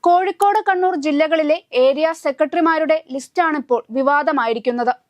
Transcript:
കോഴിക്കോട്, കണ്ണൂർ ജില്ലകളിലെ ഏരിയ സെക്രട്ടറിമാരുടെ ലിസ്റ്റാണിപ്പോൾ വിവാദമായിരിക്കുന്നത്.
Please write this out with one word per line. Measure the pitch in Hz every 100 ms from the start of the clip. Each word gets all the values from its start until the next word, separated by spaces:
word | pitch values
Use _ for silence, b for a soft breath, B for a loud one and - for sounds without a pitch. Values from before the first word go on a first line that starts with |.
| 349
കോഴിക്കോട്, | 349 381 - 403 415 427
കണ്ണൂർ | 370 370 359 294
ജില്ലകളിലെ | 285 311 320 302 330 _ 254
ഏരിയ | 262 277 320 320
സെക്രട്ടറിമാരുടെ | 302 269 302 349 320 320 311 311 -
ലിസ്റ്റാണിപ്പോൾ | 262 - - 330 302 254 240 - 240
വിവാദമായിരിക്കുന്നത്. | 269 285 302 285 233 226 247 240 240 240